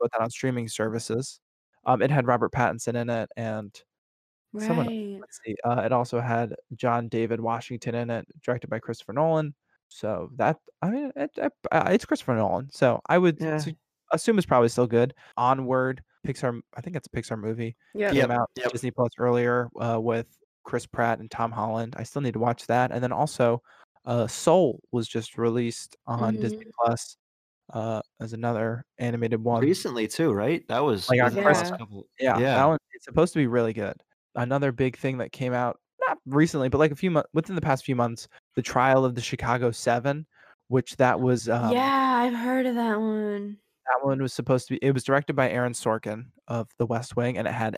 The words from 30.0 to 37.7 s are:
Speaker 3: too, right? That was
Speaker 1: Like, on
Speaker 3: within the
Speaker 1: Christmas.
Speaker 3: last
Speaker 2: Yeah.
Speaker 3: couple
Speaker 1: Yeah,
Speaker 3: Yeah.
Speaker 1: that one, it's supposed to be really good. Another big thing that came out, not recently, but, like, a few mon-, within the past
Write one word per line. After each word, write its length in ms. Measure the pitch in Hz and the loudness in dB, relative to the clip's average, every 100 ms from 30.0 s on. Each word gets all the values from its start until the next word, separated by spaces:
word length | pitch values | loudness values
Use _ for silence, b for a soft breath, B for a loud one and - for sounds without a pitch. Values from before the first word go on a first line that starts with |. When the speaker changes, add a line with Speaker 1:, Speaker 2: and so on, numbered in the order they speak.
| 107 | -2
Speaker 3:
too, 240 | - 165 | 0 2
right? 340 | 101 120 170 - | 2 0 -2 -2
That 120 | 120 | 0
was 280 | 147 101 - | 2 0 2
Speaker 1:
Like, 100 | 123 | 4
on 60 | 123 | 4
Speaker 3:
within 180 | 156 | 4
the 20 | - | 4
Speaker 1:
Christmas. 240 | 143 175 | 4 2
Speaker 3:
last 20 | |
Speaker 2:
Yeah. 60 | 180 | -6
Speaker 3:
couple 300 | 107 98 - - | -10 -14 -16 -2
Speaker 1:
Yeah, 200 | 131 110 | 0 2
Speaker 3:
Yeah. 160 | 131 127 | 2 4
Speaker 1:
that 100 | 147 | 4
one, 120 | 156 _ | 2 _
it's 120 | - - | -20 -4
supposed 280 | 131 175 | 2 2
to 60 | 160 | 2
be 80 | 127 | 2
really 260 | 120 113 | 2 0
good. 280 | 110 98 - _ _ _ 120 | -2 -6 -8 _ _ _ -6
Another 360 | 120 139 143 | -2 0 0
big 260 | 120 131 - | 0 -2 0
thing 200 | 135 127 | -6 -4
that 120 | 104 | -8
came 220 | - 127 | -6 -4
out, 260 | 123 123 - _ - 254 | -2 -2 -4 _ -4 -4
not 100 | - 127 | -4 0
recently, 420 | 143 160 151 131 | 4 4 4 0
but, 80 | 143 | 4
like, 120 | 156 | 2
a 40 | 147 | 2
few 140 | 185 | 0
mon-, 120 | 156 - | 0 0
within 220 | 160 165 180 | -4 -2 -4
the 60 | |
past 240 | 156 | 0